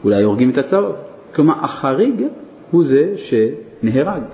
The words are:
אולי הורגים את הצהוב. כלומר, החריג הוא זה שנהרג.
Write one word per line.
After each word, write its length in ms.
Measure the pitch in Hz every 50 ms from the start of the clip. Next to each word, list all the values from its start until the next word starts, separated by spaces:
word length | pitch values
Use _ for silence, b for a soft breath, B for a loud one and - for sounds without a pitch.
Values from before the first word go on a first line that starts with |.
| -
אולי 180 | 104 101 101
הורגים 280 | 104 107 104 113 127 127
את 80 | 123 143
הצהוב. 360 | 135 - 190 196 202 202 - - - - - - - - -
כלומר, 200 | - 147 160 156 - -
החריג 580 | - - - - 135 131 147 220 269 247 202 247 311 - - - - - - - -
הוא 140 | - 175 165
זה 280 | 139 131 139 151 185 202
שנהרג. 1040 | 180 - - 131 113 107 117 139 - - - - - - 113 110 131 147 190 208 156 113 -